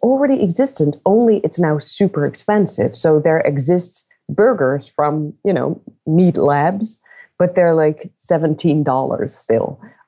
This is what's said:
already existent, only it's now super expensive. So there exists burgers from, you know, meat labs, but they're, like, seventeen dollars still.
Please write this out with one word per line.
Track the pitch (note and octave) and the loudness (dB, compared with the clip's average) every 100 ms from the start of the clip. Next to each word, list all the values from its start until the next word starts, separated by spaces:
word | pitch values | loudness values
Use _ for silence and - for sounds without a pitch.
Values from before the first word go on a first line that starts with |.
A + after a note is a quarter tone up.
already | A#3 C4+ C#4+ C4+ | 0 2 2 2
existent, | F#3+ E3 C4+ - D3 D3 F#3 | 0 0 -2 0 -2 0 2
only | A3 A#3 G#3 | 4 4 2
it's | D#3+ - | 0 -2
now | E3 D3+ | 0 -2
super | - - G3 - C#3+ | -4 -2 -2 0 -4
expensive. | - - G#3 F3+ - - - | -4 -2 0 0 -2 -4 0
So | E3 D3+ | 2 2
there | D#3+ D#3+ | 2 0
exists | - C#3+ C3 F3+ F3 - - _ - | 0 -2 0 0 -2 -14 -20 _ -6
burgers | D3 A3+ A#3 C3 C#3 - | 0 2 2 0 -2 -6
from, | - D3 D3+ D3 - | -4 -2 -2 -6 -6
you | G3+ | -4
know, | D#3+ C3+ - - - - | -2 -2 -6 -12 -12 -2
meat | D#3+ F3+ D3 | 2 2 2
labs, | C#3+ C#3+ D#3 G3 A3 - _ - - - | 0 2 0 -2 -8 -12 _ -20 -12 -4
but | F3+ | -2
they're, | F3+ E3+ | 2 2
like, | D#3+ D#3 D3+ - - | 2 0 -2 -10 -12
seventeen | - E3 D#3 D3+ E3+ D3+ | -4 -2 0 -2 0 0
dollars | D3 C3 C3 A2+ - | 0 -2 -2 -4 -6
still. | - - A2+ - C#3+ - _ | -8 -2 -2 -2 -8 -20 _